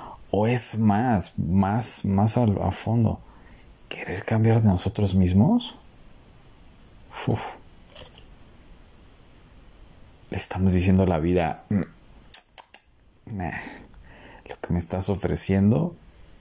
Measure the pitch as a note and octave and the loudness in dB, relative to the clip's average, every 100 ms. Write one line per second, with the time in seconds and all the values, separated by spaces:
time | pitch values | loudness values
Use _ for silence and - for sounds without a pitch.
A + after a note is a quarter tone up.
0 | - - - F#2+ G#2+ B2 - A2 A2 G2+ | -16 -18 -4 -2 0 0 -4 -2 0 2
1 | B2+ G#2+ - - F#2 F#2+ F#2+ A2 A2 - | 2 0 -2 -6 0 2 2 0 -4 -6
2 | G2+ G2 G#2+ A#2+ A#2 F#2 F2+ F2+ - A2+ | -2 2 2 2 2 2 -2 -4 -2 0
3 | G#2+ F2 - - - - - - - - | 2 0 -10 -20 -20 -20 -20 -20 -16 -14
4 | - F2+ - A2+ A2 A2+ A2 F2+ - - | -10 -10 -2 2 4 4 4 2 -2 -2
5 | G2+ F#2 F2+ F#2 C3+ B3 - - - - | 0 2 4 4 4 2 -2 -14 -20 -20
6 | - - - - - - - - - - | -20 -20 -20 -20 -20 -20 -20 -20 -20 -20
7 | - - - A2 - - - - - - | -20 -10 -4 -4 -6 -16 -20 -20 -20 -20
8 | - - - - - - - - - - | -20 -20 -20 -20 -20 -20 -20 -20 -20 -20
9 | - - - - - - - - - - | -20 -20 -20 -20 -20 -20 -20 -20 -20 -20
10 | - - - - - - F#2+ F#2 F#2+ F#2 | -20 -20 -12 -10 -8 0 2 2 4 4
11 | F#2 E2 E2 F2+ E2 - - G#2 - - | 4 2 2 2 0 -4 -4 -4 -4 -12
12 | - - - - - - - - _ _ | -20 -20 -18 -18 -16 -20 -20 -20 _ _
13 | _ _ - G#2 F2 - - - - - | _ _ -14 -8 -8 -8 -14 -18 -20 -20
14 | - - - - - - - F2 - F#2 | -20 -20 -20 -20 -20 -16 -6 -4 -4 -6
15 | F#2 F#2 E2+ D#2+ - F#2+ G2+ C3 E3+ - | -4 -4 -2 -4 0 2 4 2 0 -8
16 | - - - - | -20 -20 -20 -20